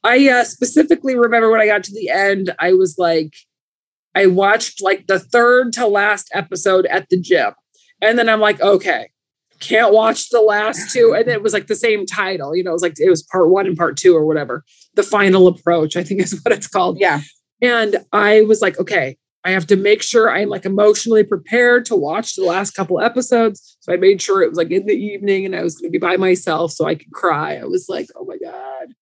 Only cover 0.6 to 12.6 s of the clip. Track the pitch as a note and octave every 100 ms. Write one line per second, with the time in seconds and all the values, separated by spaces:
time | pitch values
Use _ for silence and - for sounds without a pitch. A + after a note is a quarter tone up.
0.6 | B3 D4+ D#4 E4+ C4+ B3+ A#3+ A#3 A3+ A3
1.6 | G#3+ G#3 F#3+ G3+ G3+ F#3+ G3 G3 F3+ -
2.6 | D#3 F#3 F#3 D#3 F3 E3 D#3 _ _ _
3.6 | _ _ _ _ _ G3 G3 F3+ G3 A3+
4.6 | - - G3 F#3+ - F#3+ F#3 A#3+ A#3+ B3
5.6 | B3 A3+ A#3+ G3+ G#3 G#3 - G3 F3 F3+
6.6 | G3 F#3+ F#3 F#3 - F#3 E3 F3 G#2+ -
7.6 | _ _ _ _ G#3+ A#3+ A3+ A3 G#3 D3+
8.6 | F3+ F#3+ F#3+ C3 A2 _ _ _ _ _
9.6 | - A3 A3+ A3 A3 A3+ - A#3+ G#3+ G#3
10.6 | G#3+ - G#3+ B3 A3+ G#3 A#3 A3+ G#3+ G#3
11.6 | - G#3+ A#3 G#3+ F#3+ F3+ F#3+ F#3+ C#3+ E3+